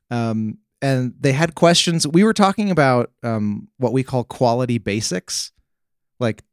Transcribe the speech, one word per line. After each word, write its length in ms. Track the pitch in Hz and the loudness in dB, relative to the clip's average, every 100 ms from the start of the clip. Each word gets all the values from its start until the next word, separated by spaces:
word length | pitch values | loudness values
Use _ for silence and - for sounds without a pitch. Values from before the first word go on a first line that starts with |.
| - | -8
um, 480 | 120 117 110 107 - _ - | -4 -4 -4 -6 -8 _ -6
and 320 | 139 131 127 - | -2 0 -2 -2
they 120 | 139 | 0
had 220 | 135 165 - | 2 0 2
questions. 520 | 170 170 - 165 151 | 4 4 2 0 2
We 160 | 170 | 4
were 100 | 214 | 4
talking 380 | 214 196 196 208 | 4 2 0 -2
about, 400 | 160 135 123 120 _ | 2 2 2 -2 _
um, 440 | 120 113 104 104 - - | -6 -4 -4 -6 -10 -6
what 160 | 123 | -2
we 100 | 131 | -2
call 200 | 127 131 117 | -2 -4 -4
quality 540 | - 123 117 123 120 | 0 2 2 0 -4
basics, 720 | 104 104 - 127 - - - _ _ _ _ _ _ - | -2 -4 -4 -6 -6 -10 -10 _ _ _ _ _ _ -6
like 220 | 120 104 - | -4 -4 -10